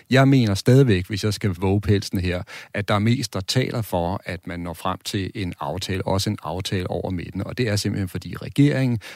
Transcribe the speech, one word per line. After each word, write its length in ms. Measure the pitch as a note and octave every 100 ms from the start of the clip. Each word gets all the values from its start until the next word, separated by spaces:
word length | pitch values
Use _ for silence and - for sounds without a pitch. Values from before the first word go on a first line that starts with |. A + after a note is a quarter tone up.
| _
Jeg 180 | B2+ C3+
mener 260 | C3+ A2+
stadigvæk, 540 | F#2+ - B2+ C3+ F#2 F#2
hvis 160 | -
jeg 100 | G#2+
skal 160 | - G#2+
våge 320 | E2+ F#2+ G2+
pelsen 380 | G#2 G2+ - G2
her, 220 | F2+ F2+ - - -
at 140 | - G2
der 60 |
er 60 | G#2
mest, 340 | A2 B2+ B2+
der 60 | G2
taler 420 | F#2+ C3 B2+ A#2+
for, 400 | G#2 F2+ E2+ G2+ -
at 220 | F2 -
man 120 | F2
når 140 | F2
frem 240 | E2+ F#2 F#2 -
til 260 | G#2 F#2 A2+
en 180 | F2+ -
aftale, 480 | C#2+ F2 - F#2+ -
også 220 | F#2+ G#2+
en 80 | G2+
aftale 460 | D2+ F2 F#2 G2 F2+
over 200 | F2 -
midten. 340 | F#2 - F#2
Og 140 | - -
det 120 | A#2+
er 60 | G2+
simpelthen, 340 | G#2 G2 F#2+
fordi 260 | F2+ F2+ -
regeringen 640 | - - C#3+ C3 C3 A#2 -